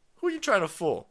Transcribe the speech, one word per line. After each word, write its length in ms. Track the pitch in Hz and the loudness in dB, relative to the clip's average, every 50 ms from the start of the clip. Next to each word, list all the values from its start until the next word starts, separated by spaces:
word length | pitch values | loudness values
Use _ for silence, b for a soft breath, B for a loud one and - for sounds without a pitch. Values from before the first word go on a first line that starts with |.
| _ _ _ | _ _ _
Who 100 | - 349 | -6 -4
are 20 | 349 | -4
you 100 | 330 320 | -4 -2
trying 220 | - 294 220 190 | 0 2 2 2
to 60 | 165 | 2
fool? 400 | 151 - - 170 156 110 82 - _ | 0 -2 -2 -2 0 0 -2 -4 _